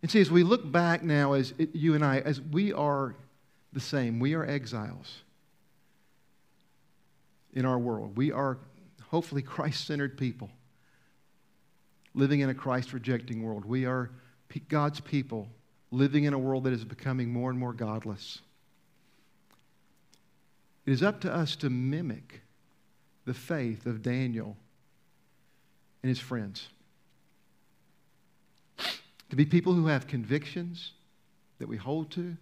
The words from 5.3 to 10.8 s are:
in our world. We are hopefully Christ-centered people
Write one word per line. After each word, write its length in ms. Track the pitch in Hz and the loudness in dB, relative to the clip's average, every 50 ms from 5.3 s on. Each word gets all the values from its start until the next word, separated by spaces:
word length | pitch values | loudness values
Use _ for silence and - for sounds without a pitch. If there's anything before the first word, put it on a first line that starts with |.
| _ _ _ _ _ _ _ _ _ _ _ _ _ _ _ _ _ _ _ _ _ _ _ _ _ _ _ _ _ _ _ _ _ _ _ _ _ _ _ _ _ _ _ _ - | _ _ _ _ _ _ _ _ _ _ _ _ _ _ _ _ _ _ _ _ _ _ _ _ _ _ _ _ _ _ _ _ _ _ _ _ _ _ _ _ _ _ _ _ -2
in 120 | 131 127 | 0 2
our 120 | 131 131 | 2 2
world. 400 | 123 120 123 113 107 107 104 98 | 2 0 0 -2 -4 -4 -6 -2
We 140 | 110 131 147 | 0 0 0
are 280 | - - 139 135 131 127 - - - - - - _ - - - | 2 0 0 -2 -2 -4 -10 -20 -20 -20 -20 -20 _ -20 -12 -2
hopefully 340 | - 165 165 - 143 139 131 | -2 -2 -2 0 -4 -4 -4
Christ-centered 760 | 135 - - 143 151 - - - - 151 143 143 135 135 | -4 -6 -4 -2 -2 -2 -4 -4 -4 -2 -2 -2 -4 -4
people 320 | - 135 123 113 - - 98 - - _ _ _ _ | -4 -4 -4 -4 -6 -12 -16 -16 -20 _ _ _ _